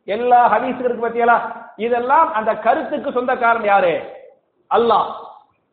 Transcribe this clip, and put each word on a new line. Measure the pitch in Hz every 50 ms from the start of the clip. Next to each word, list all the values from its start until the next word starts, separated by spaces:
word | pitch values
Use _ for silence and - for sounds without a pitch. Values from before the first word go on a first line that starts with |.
| _
எல்லா | - 196 226 240 247 247 240 240 214 202
ஹதீஸுக்கு | 220 254 262 - - 247
இருக்கு | 247 240 214 233 233
பத்தியலா? | 226 240 233 240 233 208 - - - - - - -
இதெல்லாம் | - 208 240 247 240 240 247 277 320 330 - -
அந்த | 220 214 220 208
கருத்துக்கு | 208 - 226 262 320 - - 311 269 - 285
சொந்தக்காரன் | - 247 254 254 254 - 233 233 233 226 214
யாரு? | 202 202 196 185 175 156 135 - - - - - - _ _ _ _ _ _ _ _
அல்லாஹ். | 170 208 233 233 214 180 151 - - - - - - - _ _ _ _ _ _